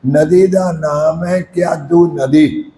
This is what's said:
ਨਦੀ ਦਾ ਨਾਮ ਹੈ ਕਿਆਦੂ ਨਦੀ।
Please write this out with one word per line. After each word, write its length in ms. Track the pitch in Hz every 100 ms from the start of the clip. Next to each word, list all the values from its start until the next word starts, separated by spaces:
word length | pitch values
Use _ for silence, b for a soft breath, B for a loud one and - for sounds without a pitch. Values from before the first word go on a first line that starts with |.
| 127
ਨਦੀ 400 | 151 156 180 190
ਦਾ 240 | 185 180
ਨਾਮ 540 | 160 151 147 156 165 175
ਹੈ 160 | 180
ਕਿਆਦੂ 720 | - 175 170 165 143 170 170 143
ਨਦੀ। 560 | 135 151 147 156 -